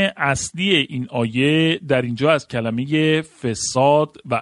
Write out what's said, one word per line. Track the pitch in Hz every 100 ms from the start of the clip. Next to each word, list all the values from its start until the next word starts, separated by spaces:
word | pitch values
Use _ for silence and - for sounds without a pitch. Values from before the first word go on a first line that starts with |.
| 196 -
اصلی | 143 135 - 160 190 175
این | 135 131 127
آیه، | 127 117 120 139 160 160 165 151
در | 131
اینجا | 123 117 143
از | 151 -
کلمه | 123 113 113 135 156 156 156
فساد | 156 - 120 107 - 131 135 147 151 - -
و | 117